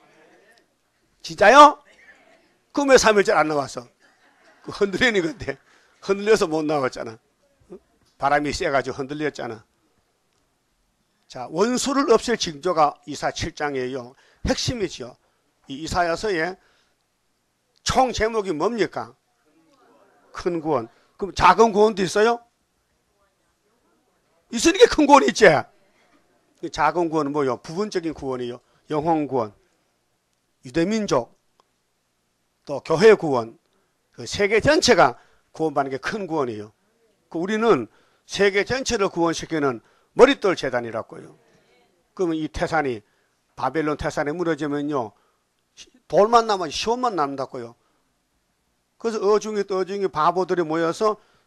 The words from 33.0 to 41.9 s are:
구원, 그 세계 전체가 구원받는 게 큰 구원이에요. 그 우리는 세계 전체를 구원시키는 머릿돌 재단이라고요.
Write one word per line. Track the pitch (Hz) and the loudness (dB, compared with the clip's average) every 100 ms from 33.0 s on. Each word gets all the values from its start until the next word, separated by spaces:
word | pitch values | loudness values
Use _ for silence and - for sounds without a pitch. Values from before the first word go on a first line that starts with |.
| 220 | 6
구원, | 202 160 127 113 - _ _ _ _ _ | 6 2 -2 -4 -12 _ _ _ _ _
그 | - 120 | -18 -10
세계 | - 202 214 | -4 0 2
전체가 | 220 311 - 180 139 - _ _ _ | 2 2 4 6 4 2 _ _ _
구원받는 | - 160 143 135 | -6 -4 -2 -4
게 | 131 | -6
큰 | - 214 185 | -6 -8 -4
구원이에요. | 160 127 104 107 _ _ _ _ _ _ | -4 -4 -6 -14 _ _ _ _ _ _
그 | 165 | -8
우리는 | 190 214 233 151 110 _ _ _ - | -4 0 2 2 0 _ _ _ -10
세계 | - 202 196 185 | 0 0 2 -2
전체를 | 254 262 233 190 | -4 -4 -2 -2
구원시키는 | 175 170 160 160 160 143 117 - _ _ | 0 -2 -2 -6 -2 -2 -2 -10 _ _
머릿돌 | 156 262 269 196 156 | 4 4 4 -2 -2
재단이라고요. | 139 123 120 110 - 165 - - _ _ _ _ _ | -4 -4 -6 -8 -10 -16 -20 -20 _ _ _ _ _